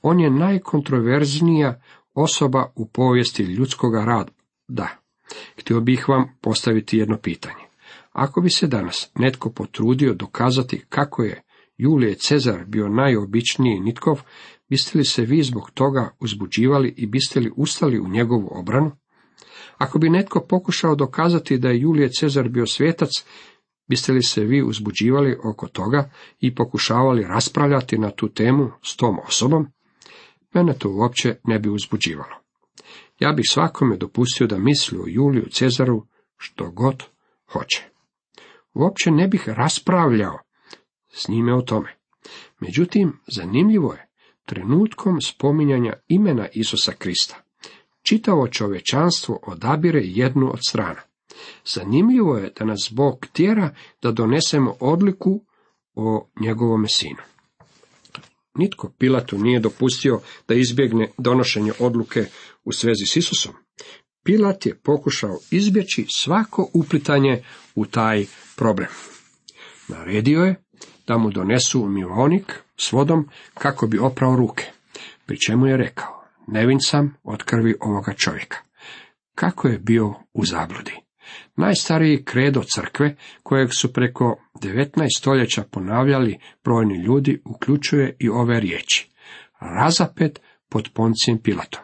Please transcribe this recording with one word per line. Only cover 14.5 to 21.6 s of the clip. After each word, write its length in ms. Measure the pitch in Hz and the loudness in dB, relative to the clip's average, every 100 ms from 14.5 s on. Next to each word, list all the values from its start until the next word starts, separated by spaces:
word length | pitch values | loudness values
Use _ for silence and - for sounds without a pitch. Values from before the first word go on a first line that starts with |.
| - _ | -20 _
biste 280 | 135 - 165 | -4 0 0
li 80 | 139 | 0
se 160 | - | 0
vi 220 | 113 156 | 2 2
zbog 280 | 135 113 - | 0 -4 -10
toga 440 | - 135 135 113 _ | -2 0 0 -4 _
uzbuđivali 720 | 117 104 95 - 123 143 127 - | -8 -6 -4 0 2 2 0 -2
i 100 | 113 | -4
biste 320 | 127 - 139 | -2 0 -2
li 120 | 117 - | -2 -2
ustali 440 | 151 - 156 113 | -4 0 0 0
u 80 | 92 | -2
njegovu 420 | 104 117 120 95 | -2 0 0 -2
obranu? 400 | 92 92 123 156 - _ _ _ _ - - - _ | -8 -2 0 0 -4 _ _ _ _ -20 -20 -20 _
Ako 220 | 131 156 | -2 2
bi 100 | 160 | 4
netko 360 | 175 196 165 - | 2 2 -2 0
pokušao 460 | 185 185 - 170 143 | -2 0 -2 0 2
dokazati 640 | 135 - 170 170 - | 0 0 2 2 0
da 120 | 131 | 0